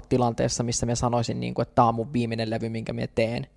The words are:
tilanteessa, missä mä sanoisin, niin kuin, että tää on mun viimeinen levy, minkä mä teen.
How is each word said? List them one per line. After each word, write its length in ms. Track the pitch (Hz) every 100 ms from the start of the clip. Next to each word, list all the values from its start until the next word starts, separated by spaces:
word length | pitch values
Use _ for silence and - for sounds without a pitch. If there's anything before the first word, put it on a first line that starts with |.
| -
tilanteessa, 540 | 127 120 113 123 -
missä 220 | 120 117 120
mä 100 | 120
sanoisin, 440 | 123 120 117 117
niin 140 | 120
kuin, 100 | 123
että 120 | 123 -
tää 100 | 117
on 100 | 117
mun 180 | 113
viimeinen 360 | 123 117 113 113
levy, 200 | 113 113
minkä 240 | 113 110
mä 80 | 117 123 -
teen. 320 | 113 120 135